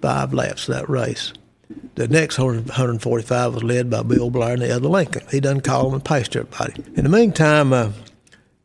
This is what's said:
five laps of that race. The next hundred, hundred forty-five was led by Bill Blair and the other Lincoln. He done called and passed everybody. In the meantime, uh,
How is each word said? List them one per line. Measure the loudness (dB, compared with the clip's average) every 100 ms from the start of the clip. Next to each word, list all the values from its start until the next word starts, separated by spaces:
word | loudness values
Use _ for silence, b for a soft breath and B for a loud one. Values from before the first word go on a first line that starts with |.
five | -2 -2 -2
laps | -2 -2 -4 -6
of | -6
that | -2
race. | -2 -2 -6 -8 -12 _ _ _ -18 -14 -6
The | 0
next | 2 2 0
hundred, | 0 0 -4
hundred | -2 0 0
forty-five | -2 -2 0 -2 0
was | -2
led | -2 0 0
by | -2
Bill | 2 2 2
Blair | 0 0
and | 0
the | -2
other | 0 2
Lincoln. | 2 0 -4 -4
He | -2
done | 0 0
called | 0 0 0
and | -2 -2
passed | -2 0 -4
everybody. | -6 -6 -6 -6 -8 0
In |
the | 4
meantime, | 6 4 4 4 6 4
uh, | 2 0 -6 -16 _ _ b b b